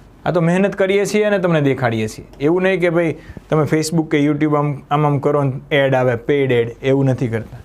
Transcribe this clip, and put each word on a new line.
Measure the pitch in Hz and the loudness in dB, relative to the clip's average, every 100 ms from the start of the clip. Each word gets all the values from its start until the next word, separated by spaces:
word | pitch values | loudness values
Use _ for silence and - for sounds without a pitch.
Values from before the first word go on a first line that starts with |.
| - - - | -20 -10 -4
આ | |
તો | 165 | 0
મહેનત | 165 180 196 196 | 2 2 0 0
કરીએ | 190 196 196 | 0 0 0
છીએ | 208 | 0
અને | 214 202 | 2 2
તમને | 180 160 | 0 2
દેખાડીએ | 143 131 123 113 110 | 0 0 0 -2 -4
છીએ. | - - - | -8 -18 -4
એવું | 143 175 | 0 0
નહીં | 185 190 | 0 0
કે | 175 | 0
ભાઈ | 165 165 - - - - | 0 -2 -4 -10 -16 -2
તમે | 151 | 0
Facebook | 147 156 156 170 156 | 2 0 0 -2 0
કે | 151 143 | 0 2
YouTube | 147 151 151 | 0 0 0
આમ, | 147 135 - | 0 -4 -4
આમ | 147 151 | 0 2
આમ | 143 | 0
કરો | 147 147 | 0 0
ને | 139 131 - 147 | 0 -4 -2 0
એડ | 135 131 | 2 2
આવે, | 127 117 | 2 0
પેઇડ | - 143 135 | 0 0 2
એડ, | 123 113 - | 0 0 -4
એવું | 135 139 135 | -2 0 2
નથી | 123 127 | 0 -2
કરતા. | 110 110 - | -4 -8 -16